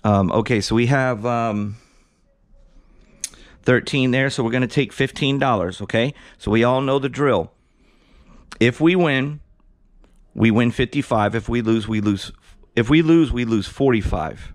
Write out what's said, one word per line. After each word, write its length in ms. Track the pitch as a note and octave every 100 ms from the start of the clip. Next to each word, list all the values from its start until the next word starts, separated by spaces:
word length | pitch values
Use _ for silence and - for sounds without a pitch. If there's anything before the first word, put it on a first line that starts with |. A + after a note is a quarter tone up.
Um, 260 | G#2+ G2+ F#2
okay, 300 | A2 G#2+ A2+
so 140 | -
we 120 | A2+ A#2+
have, 380 | C#3 C3 A#2
um, 520 | A#2+ A#2 A#2 G#2 G#2 G#2+ _ _ _ _ _ _ _ - - - _ - _ _ - - - -
thirteen 480 | - B2+ - C#3+ B2+
there, 180 | B2+ C3+
so 160 | C3+
we're 60 | A#2
gonna 160 | B2+ B2
take 260 | - B2
fifteen 460 | - C3+ - C#3 C#3
dollars, 420 | C#3 A2 F2 F#2
okay? 320 | G2+ A2+ B2 - - -
So 120 | -
we 120 | A2
all 180 | A#2+ C3
know 180 | C3+ C#3
the 100 | C3+
drill. 440 | B2 D3 G2+ E2+ _ _ _ _ _ _ - - - - -
If 200 | A#2 A#2+
we 140 | D#3+
win, 460 | F3+ E3+ C3+ C#3 D3+ - _ _ _ _ _ - _ _
we 160 | - A2+
win 200 | G#2+ A#2+
fifty-five. 640 | - B2 C#3+ - A#2 G#2
If 140 | A2 G2
we 140 | A#2+
lose, 260 | A2+ A2+ G#2
we 120 | A2
lose... 300 | G#2 G2+ - - _ - _
If 160 | - A2+
we 100 | D#3
lose, 320 | D#3+ E3 C#3
we 120 | B2
lose 220 | A#2 A2+ F#2
forty-five. 840 | - C#3 A#2 - F#2 D#2 - -